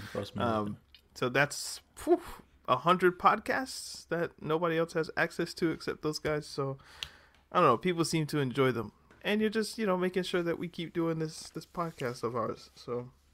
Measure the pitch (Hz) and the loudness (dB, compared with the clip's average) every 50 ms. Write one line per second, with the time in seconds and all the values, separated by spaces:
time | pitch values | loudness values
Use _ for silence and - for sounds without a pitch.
0 | 104 - - 104 101 - - 120 120 117 110 107 104 104 104 - _ _ - - | -10 -8 -8 -8 -8 -6 -4 -2 0 0 0 0 -2 -4 -6 -10 _ _ -20 -20
1 | _ _ - - 135 123 131 139 147 143 - - - - - - - _ - - | _ _ -6 -4 -2 0 2 2 0 0 -2 -6 -10 -10 -12 -14 -16 _ -16 -4
2 | - 302 339 330 - - - - - _ _ _ _ - 123 120 - 170 185 170 | 2 2 2 2 0 -4 -16 -16 -18 _ _ _ _ 0 0 2 4 4 4 6
3 | 185 180 180 - 202 190 208 220 - - 262 262 262 - - - - - - - | 4 4 4 4 4 4 4 2 0 -2 -2 -2 -2 -4 -8 -10 -12 -12 -14 -12
4 | - - 165 170 170 - - - 139 147 156 165 175 165 160 165 170 165 - 165 | -8 -4 -2 -2 -2 -4 -6 -6 -4 -2 0 2 2 2 2 2 0 0 0 -2
5 | 156 - - - 165 165 - - 170 - - - 175 160 - - - - - - | -2 -2 0 -2 -2 0 -2 -4 -4 -4 -2 -2 0 0 0 -2 -6 -8 -6 -4
6 | - 151 156 - - 151 151 151 151 - - 147 139 135 135 135 - - - - | -4 -4 -4 -4 -4 -4 -4 -4 -6 -6 -6 -6 -4 -4 -6 -10 -14 -20 -16 -14
7 | - - - - - _ _ _ _ - - 180 170 139 117 - - 180 170 170 | -14 -14 -14 -16 -20 _ _ _ _ 0 4 6 8 8 6 6 4 2 2 2
8 | 156 - 170 160 151 139 156 147 135 127 123 139 131 131 120 117 107 104 - _ | 2 2 2 0 0 0 0 0 0 2 2 4 4 4 4 2 -2 -6 -10 _
9 | _ - - - - 190 208 214 214 214 214 220 208 - - 226 220 190 185 180 | _ -20 -14 -6 -2 0 2 2 2 2 2 0 -2 -2 -2 -2 0 2 2 2
10 | 185 180 - 185 180 - 185 180 170 170 - - 180 170 - - 165 156 - 170 | 2 0 0 0 -2 0 0 0 0 0 -2 -2 -4 -6 -6 -6 -8 -4 -2 0
11 | 165 165 160 160 160 156 - - - - - 160 - - - 185 170 165 - - | 0 0 0 0 -2 -4 -6 -10 -14 -12 -12 -14 -14 -10 -6 -6 -6 -4 -4 -4
12 | 139 120 123 - - 117 123 117 110 117 - - - - - - - 127 120 123 | -4 -6 -4 -4 -4 -2 -2 -2 -2 -2 -4 -6 -12 -20 -20 -14 -8 -6 -6 -6
13 | 123 127 - _ _ _ | -6 -8 -14 _ _ _